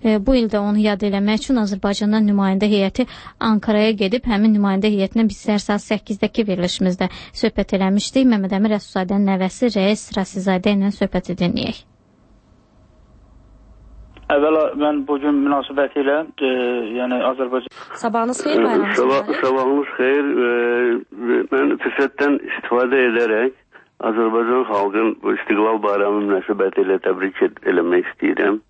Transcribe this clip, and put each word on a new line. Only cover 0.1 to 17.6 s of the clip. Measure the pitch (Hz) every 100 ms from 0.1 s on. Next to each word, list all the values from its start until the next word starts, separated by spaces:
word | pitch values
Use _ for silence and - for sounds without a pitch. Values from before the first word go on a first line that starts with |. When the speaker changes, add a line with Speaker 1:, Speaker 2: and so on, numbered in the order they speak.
| 214 202
Speaker 1:
bu |
ildə | 262 226 208
onu | 202 208
yad | 214 202 208
eləmək | 196 202 214
üçün | - 262
Azərbaycandan | 208 196 202 202 208 214 208
nümayəndə | 202 196 190 208
heyəti | 208 196 - 254 - - -
Ankaraya | 226 220 - 208 214
gedib, | 214 196 233 247
həmin | 202 220 214
nümayəndə | 202 190 214
heyətinə | 208 190 226 226
biz | 196
səhər | - 208
saat | - 208
səkkizdə | - 208 - 202 208 - 214
verilişimizdə | 180 180 - 190 180 185 - - -
söhbət | 226 - 196 196
eləmişdik. | 190 202 - 262 262
Məmməd | 220 190 196
Əmin | 214 214
Rəsulzadənin | - - 185 196 202
nəvəsi | 190 185 - 247 214
Rəis | 190 214 - -
Rəsizadə | 190 185 185 185 196
ilə | 202 196
söhbəti | 202 196 180 - 180
dinləyək. | 175 - - - - _ _ _ _ - _ _ _ _ _ _ - - - - - - - - - - - - -
Speaker 2:
Əvvəla | 147 147 160 151 131
mən | 151 147 135
bu | 143
gün | 147 147
münasibəti | 139 143 135 143 135 147
ilə, | 139 147 160 - 135
e, | 127 123 123 113 120
yəni | 127 123 120
Azərbaycan | 131 127 127